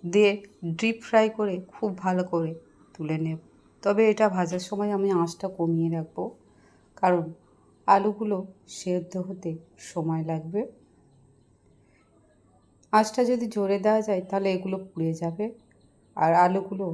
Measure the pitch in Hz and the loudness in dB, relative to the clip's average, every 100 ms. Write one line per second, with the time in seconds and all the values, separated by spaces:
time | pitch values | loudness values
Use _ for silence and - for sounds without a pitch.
0 | 175 185 208 208 - _ 170 165 226 226 | 2 6 6 4 -8 _ -8 0 0 0
1 | - 220 220 220 208 185 185 - 220 185 | 2 4 4 2 -2 -2 -8 -6 -6 -2
2 | 190 185 180 170 160 165 - _ - - | 0 0 0 -2 -2 -6 -16 _ -20 -10
3 | 156 160 160 160 - _ _ _ 202 208 | -4 -2 -2 -6 -10 _ _ _ -2 4
4 | 220 214 214 185 170 180 185 202 208 202 | 4 4 2 2 -2 -2 -6 -4 -2 0
5 | 196 185 170 170 190 190 170 165 165 165 | 2 2 0 -2 -10 -4 -2 0 0 -2
6 | 160 - 196 - _ _ _ _ _ - | -6 -8 -10 -10 _ _ _ _ _ 0
7 | 180 180 160 165 _ _ _ _ - 196 | 2 2 0 -10 _ _ _ _ 2 4
8 | 202 208 214 196 190 - _ - - 180 | 4 -2 -4 -4 -6 -16 _ -12 -4 -4
9 | 170 190 185 180 170 160 - _ - - | -4 -8 -8 -8 -8 -10 -12 _ -12 -6
10 | 160 160 160 160 160 196 254 - _ _ | -4 -2 -4 -6 -4 -6 -6 -10 _ _
11 | _ _ _ _ _ _ _ _ _ _ | _ _ _ _ _ _ _ _ _ _
12 | _ _ _ _ _ _ _ _ _ 214 | _ _ _ _ _ _ _ _ _ 2
13 | 214 - 240 247 226 208 196 196 202 220 | 2 2 2 2 -2 -4 0 2 2 2
14 | 214 190 185 196 196 185 190 190 190 - | 2 -2 -2 -2 0 -2 -2 -6 -8 -4
15 | 165 165 165 170 214 - _ _ _ _ | -2 -2 -4 -4 -6 -8 _ _ _ _
16 | _ - 160 165 180 190 190 190 190 | _ 0 2 6 4 2 -4 -6 -6